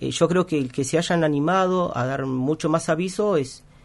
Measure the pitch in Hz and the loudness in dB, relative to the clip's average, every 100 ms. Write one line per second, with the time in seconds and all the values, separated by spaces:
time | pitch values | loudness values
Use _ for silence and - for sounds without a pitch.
0 | 131 123 165 175 175 151 131 - 131 160 | -6 0 2 2 0 -2 -2 -4 -2 0
1 | 170 170 160 143 151 190 185 185 175 123 | 0 2 2 2 2 2 2 2 0 -2
2 | 127 139 135 131 131 156 160 160 - 160 | -2 -2 -4 -2 -2 0 0 0 0 -2
3 | 185 185 208 175 127 - - - | -2 -2 0 0 -2 -8 -20 -20